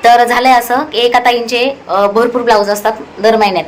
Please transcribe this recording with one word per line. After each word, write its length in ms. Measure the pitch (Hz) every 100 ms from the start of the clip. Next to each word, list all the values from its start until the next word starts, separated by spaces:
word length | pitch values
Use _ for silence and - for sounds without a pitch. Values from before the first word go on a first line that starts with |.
तर 200 | 233 240
झालंय 280 | 233 240 254
असं 220 | 247 233
की 240 | 254 302 220
एका 200 | 240 240
ताईंचे, 520 | 240 240 233 240 262 277 -
अ, 180 | 185 202
भरपूर 360 | 208 240 247
ब्लाऊज 280 | 240 214 202
असतात 220 | 208 220 220 - -
दर 180 | 214 220
महिन्यात. 280 | 208 180